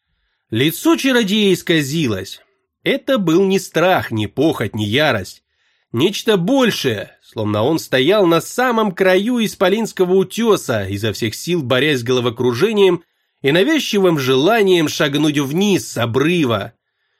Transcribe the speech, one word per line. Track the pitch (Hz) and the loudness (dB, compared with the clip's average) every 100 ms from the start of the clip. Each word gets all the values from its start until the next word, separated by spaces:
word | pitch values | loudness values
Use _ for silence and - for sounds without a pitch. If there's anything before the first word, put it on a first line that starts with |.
| _ _ _ _ - | _ _ _ _ -8
Лицо | 110 143 160 311 330 | -2 -2 0 0 2
чародея | 269 247 214 214 202 | 2 0 0 0 2
исказилось. | 175 - 165 139 160 139 98 95 - _ _ _ _ | 0 0 0 0 -2 -2 -4 -8 -16 _ _ _ _
Это | - 262 - 262 | -4 -4 -2 -2
был | 175 160 | 2 2
не | 196 190 | 2 0
страх, | - - 175 170 110 | -2 0 2 2 -2
не | 110 104 | -4 -4
похоть, | - 165 139 110 | 0 0 0 -4
не | 110 107 | -4 -2
ярость. | 120 151 113 90 - _ _ _ _ _ | 0 0 -2 -6 -16 _ _ _ _ _
Нечто | 117 170 202 - 208 | -2 -2 -2 0 0
большее, | 170 277 247 - 139 107 - _ | 2 2 2 0 -2 -4 -8 _
словно | _ - 104 104 | _ -8 -4 0
он | 117 160 | 0 -2
стоял | - 131 131 214 180 | -2 0 2 2 4
на | 165 | 2
самом | - - 254 226 214 | 0 -2 0 0 -2
краю | 175 190 185 202 247 | 0 2 2 0 -2
исполинского | 214 - 185 208 214 - 180 | -2 0 0 0 -2 -2 0
утеса, | 190 185 - 226 190 - 113 95 | 2 0 -2 0 0 0 -4 -4
изо | 101 110 | -4 -4
всех | 98 113 | -4 -6
сил | - - 175 | -6 -4 -4
борясь | 127 127 147 139 | 0 0 0 -2
с | |
головокружением | 117 127 120 113 127 120 196 214 196 170 _ _ _ _ | 0 0 -2 -2 -2 0 0 4 2 2 _ _ _ _
и | 135 | 0
навязчивым | 156 220 320 - 202 185 160 | 2 2 0 0 0 2 2
желанием | 131 131 156 226 196 180 151 | 2 2 2 2 4 2 2
шагнуть | - 151 143 151 147 | -2 -2 0 0 0
вниз | 139 156 208 180 - | -2 0 0 0 -2
с | - | -4
обрыва. | 117 113 147 180 135 107 113 - _ _ _ _ | -2 0 0 0 0 -2 -4 -14 _ _ _ _